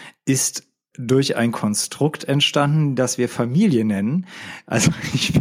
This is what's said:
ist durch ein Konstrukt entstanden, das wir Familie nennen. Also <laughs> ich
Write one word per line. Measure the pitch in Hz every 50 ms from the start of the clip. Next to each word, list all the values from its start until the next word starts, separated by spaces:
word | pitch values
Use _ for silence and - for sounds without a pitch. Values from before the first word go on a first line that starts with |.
| - - - _ _
ist | - 135 131 - - - - - _ _ _ _ _ _
durch | - 127 117 131 135 135 139 -
ein | - 117 117
Konstrukt | 110 - - 107 104 - - - - - 139 151 151 - -
entstanden, | - 139 143 143 - - 151 143 147 151 156 151 143 131
das | 123 131 123 - -
wir | 120 117
Familie | - - 120 117 127 165 220 214 143 113 110
nennen. | 110 104 98 98 110 143 185 180 - - - - - - - -
Also | - - 117 - - 165 - -
<laughs> | - -
ich | - - - - -